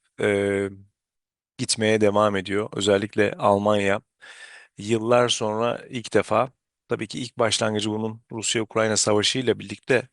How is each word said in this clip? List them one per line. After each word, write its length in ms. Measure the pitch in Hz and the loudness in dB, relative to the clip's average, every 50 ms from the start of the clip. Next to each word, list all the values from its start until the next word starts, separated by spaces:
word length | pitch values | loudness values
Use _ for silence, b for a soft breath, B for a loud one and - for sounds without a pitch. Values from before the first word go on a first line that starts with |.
| _ _ _ - | _ _ _ -2
e, 480 | 110 107 101 101 101 101 98 98 98 98 98 98 101 _ _ _ _ _ _ _ _ _ _ _ _ _ _ - | 0 0 2 2 0 0 0 -2 -4 -6 -8 -12 -20 _ _ _ _ _ _ _ _ _ _ _ _ _ _ -8
gitmeye 420 | 123 - - 113 107 110 110 107 | -6 -4 -2 0 2 2 4 4
devam 360 | 107 101 101 104 107 104 101 | 4 4 4 4 4 2 2
ediyor. 320 | 95 90 101 95 104 110 - | -2 -4 -4 -4 -4 -4 -4
Özellikle 600 | - 110 101 104 98 98 107 104 - 110 101 101 | -6 -2 0 2 2 2 0 -2 0 0 0 0
Almanya 680 | - 175 151 104 101 101 101 107 107 104 101 98 101 110 - _ _ _ b b b b b b b b b b b - | 0 0 2 2 4 4 2 2 2 2 2 0 0 -2 -4 _ _ _ b b b b b b b b b b b -10
yıllar 500 | 101 107 117 110 110 117 120 123 120 117 | -4 -2 -2 0 2 2 2 4 2 2
sonra 560 | - - 117 107 107 110 117 120 - - - - | 0 -2 -4 -4 -2 -2 -2 -4 -4 -6 -10 -12
ilk 240 | 131 120 110 - - | -10 -10 -4 0 0
defa, 360 | 104 - - 107 110 131 131 - _ _ _ _ _ _ - | 0 2 2 2 0 0 -2 -6 _ _ _ _ _ _ -6
tabii 180 | 120 110 113 | -6 -6 -6
ki 120 | - - 147 | -8 -8 -8
ilk 200 | 127 117 - 123 | -10 -6 -2 -2
başlangıcı 520 | 117 107 - - 117 110 107 107 104 110 | 0 0 0 0 -2 -2 -2 -2 -2 -4
bunun 320 | 107 110 110 110 110 113 _ - | -4 -4 -6 -6 -8 -12 _ -14
Rusya-Ukrayna 640 | 123 113 101 - - 113 107 - - 110 110 110 107 | -12 -8 -4 -4 -2 -2 -4 -2 -2 0 0 0 0
savaşı 420 | - - 113 104 104 101 - - 131 | 0 2 2 2 2 2 0 -2 -2
ile 200 | 123 117 98 101 | 0 -2 -2 -2
birlikte, 500 | 101 101 107 - _ - 131 110 - - | -4 -14 -16 -8 _ 0 0 0 0 -2